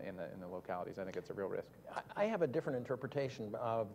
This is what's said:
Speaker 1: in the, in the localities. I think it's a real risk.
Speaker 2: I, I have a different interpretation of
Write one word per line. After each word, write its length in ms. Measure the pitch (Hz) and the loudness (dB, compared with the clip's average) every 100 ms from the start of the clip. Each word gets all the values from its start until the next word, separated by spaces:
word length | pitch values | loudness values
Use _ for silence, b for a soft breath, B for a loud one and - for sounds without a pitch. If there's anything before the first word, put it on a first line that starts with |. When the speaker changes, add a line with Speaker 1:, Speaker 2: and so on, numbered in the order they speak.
| 98 | -4
Speaker 1:
in 100 | 90 | -4
the, 160 | 85 | -4
in 80 | 95 | -6
the 60 | 90 | -6
localities. 520 | 90 92 90 90 98 | -6 -2 -2 -2 -2
I 60 | |
think 120 | 92 92 | -2 -2
it's 140 | - | -4
a 40 | |
real 120 | 98 95 | 0 0
risk. 200 | 95 - - - - - - | 0 -4 -10 -6 -6 -2 2
Speaker 2:
I, 60 | |
I 20 | 214 | 4
have 160 | 208 | 4
a 40 | 156 | 4
different 320 | 156 151 127 | 4 2 0
interpretation 760 | 117 127 127 143 135 117 107 113 | 0 0 0 0 0 0 -4 0
of 280 | 120 113 101 | 4 4 2